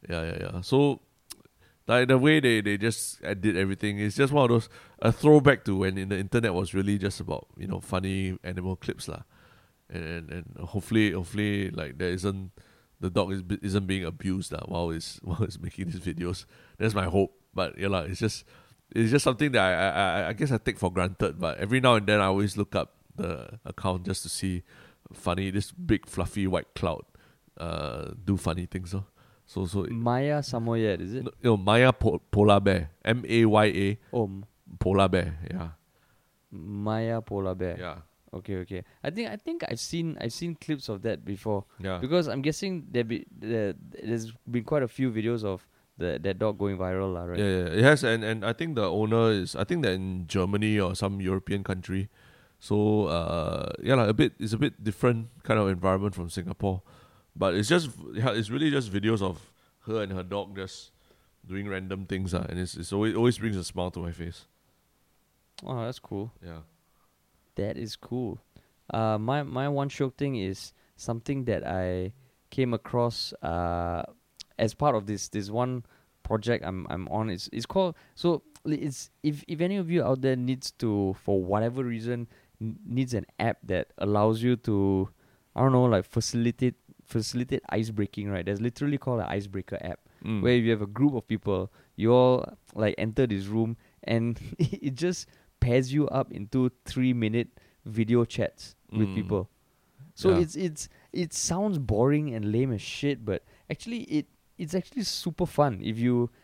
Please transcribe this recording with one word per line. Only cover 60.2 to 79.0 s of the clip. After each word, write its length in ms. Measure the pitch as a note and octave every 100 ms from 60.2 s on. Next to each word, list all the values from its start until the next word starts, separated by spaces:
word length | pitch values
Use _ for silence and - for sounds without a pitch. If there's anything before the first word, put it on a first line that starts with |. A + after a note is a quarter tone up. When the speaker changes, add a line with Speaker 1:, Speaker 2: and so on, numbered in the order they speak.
Speaker 1:
dog 320 | F2+ G2+ G2 G2
just 360 | F#2+ - - _ _ _ _ _ -
doing 200 | F#2+ G2+
random 360 | F#2+ F#2+ G2 F#2
things, 280 | F#2+ F#2+
ah, 120 | F2 F2+
and 100 | E2+
it's, 160 | F2+ -
it's 160 | E2+
always, 240 | G2+ A2 G#2
always 220 | A#2+ A#2+
brings 180 | A2 G2
a 80 |
smile 260 | F2 - F2+
to 80 | F2
my 120 | F2
face. 340 | E2 E2+ - - _ _ _ _ _ _ _ _ _ _ - -
Speaker 2:
Oh, 200 | B2+ A2+
that's 140 | C3
cool. 320 | - G2+ A2+ -
Speaker 1:
Yeah. 160 | F2+ D#2+ D#2+ _ _ _ _ _ _ _ _ -
Speaker 2:
That 220 | G2+ C2+
is 180 | A2 -
cool. 440 | - B2 A#2+ A2 _ - _ _ -
Uh, 240 | - A2 G#2+
my, 240 | A2 C#3+
my 240 | C#3 B2+ C#3
one 220 | C#3+ C#3+
shiok 240 | - C3+ -
thing 200 | C#3+ B2+
is 380 | F#2+ F#2+ - _ _ -
something 500 | - A2+ - C3+ A#2+
that 200 | G2 C2
I 480 | F#2 F#2 F2+ F#2 - _ _ _
came 220 | - B2+
across, 600 | A2+ - B2 A#2+ A2+ - -
uh, 640 | - E2+ F2 F2 F2 E2+ - - _ - - -
as 140 | A2
part 220 | - D3 A#2
of 100 | G2+
this, 240 | G#2 -
this 200 | G#2+ G2
one 320 | A2 B2+ B2+ A#2 _ _ _
project 400 | - A2 G#2+ A#2+ D#2+
I'm, 220 | F#2+ -
I'm 180 | F2 F#2
on. 200 | G#2 A2
It's, 200 | F2+ -
it's 120 | - A#2
called, 280 | G3 F#3 D#3+ _ -
so 260 | E3+ E3 - - -
it's, 460 | D3+ D3 C3